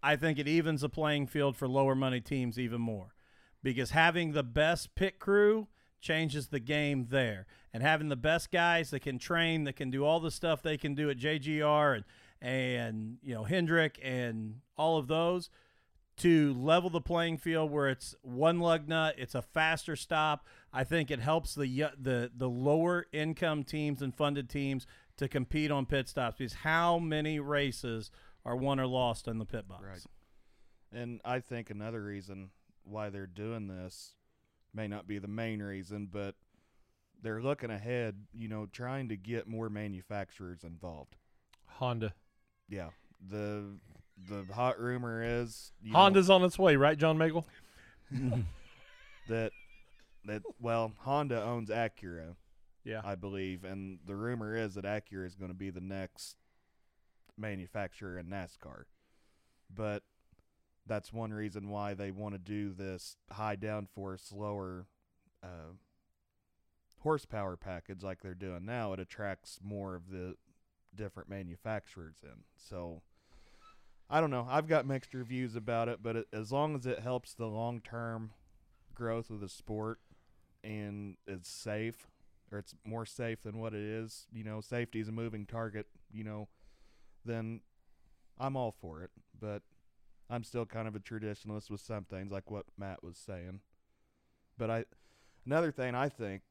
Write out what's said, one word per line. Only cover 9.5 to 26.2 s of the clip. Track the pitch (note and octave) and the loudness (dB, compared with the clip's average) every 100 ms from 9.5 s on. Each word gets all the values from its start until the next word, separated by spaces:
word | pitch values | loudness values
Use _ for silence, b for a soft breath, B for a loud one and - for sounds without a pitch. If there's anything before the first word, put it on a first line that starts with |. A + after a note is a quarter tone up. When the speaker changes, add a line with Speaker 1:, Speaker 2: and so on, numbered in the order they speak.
| D#3+ C#3+ | 4 0
Speaker 1:
that | C3 | -2
can | C3 | -2
do | C3+ | 2
all | C#3+ E3 | 6 6
the | D#3+ | 2
stuff | - E3 D#3 | 0 2 2
they | D#3+ D3+ | 2 0
can | D#3 C#3 | 0 0
do | D3+ | 0
at | C3 | 2
J | C#3+ D#3 | 0 0
G | C#3+ D3+ | 0 2
R | D3+ D3+ D3 | 6 6 6
and, | A#2+ G2 b b b | 4 -2 b b b
and, | B2 C3 B2+ B2 A#2 A2 A2 A#2+ | -2 0 0 0 -2 -4 -6 -8
you | C#3 A#2 | -8 -6
know, | |
Hendrick | G#2 F#3 E3+ E3 D#3+ - | 0 2 4 4 4 0
and | C3+ B2+ A#2+ A2 A2 A#2 _ - | -4 -2 -2 -4 -6 -10 _ 0
all | D#3+ D#3+ | 2 2
of | C3 | 2
those, | D#3 E3+ F3+ F3 - _ _ _ _ _ - | 2 4 2 -4 -18 _ _ _ _ _ 4
to | F3 E3 D3 B2+ | 8 8 8 4
level | C#3 E3+ F3+ | 6 6 6
the | E3 | -2
playing | - E3+ E3 D#3+ | 0 0 2 0
field | E3+ E3 D#3 | 0 2 2
where | D3 C#3 | 2 2
it's | C3 - - | 0 -6 -14
one | C3+ B2 D#3 E3+ | -8 4 6 6
lug | E3+ E3 D3 | 4 4 2
nut, | D#3+ D#3 C#3+ | 2 2 0
it's | B2+ C3 | -4 -6
a | |
faster | - D#3+ D#3 D#3+ - D3+ | -2 2 4 2 -2 -6
stop. | - D#3+ D#3 D3 b b b | 0 2 4 2 b b b
I | - | -2
think | C3 E3 C#3+ | 2 2 2
it | C3+ | 0
helps | B2 D#3+ - | 2 2 2
the | - C#3 B2+ | -2 -2 2
y-, | D3+ C#3 | 0 0
the, | C3 B2 A#2+ A#2+ | 0 0 0 -2
the | B2+ | -2
lower | B2 C3+ D#3 E3+ F3 E3+ | 2 4 6 6 2 0
income | D3+ D#3 D#3 F3 D3+ | -2 0 2 2 2
teams | C3+ D#3 D3+ C#3 | -2 0 0 0
and | C#3 - | -2 2
funded | D3 C#3+ B2+ | 2 2 -2
teams | C#3+ C#3 C3+ - b b - | -2 0 0 -4 b b -4
to | C3+ | 0
compete | C#3 B2 D3+ D3+ | 0 2 2 2
on | C#3+ C3 | 2 2
pit | C#3+ B2+ | 0 0
stops, | - | -2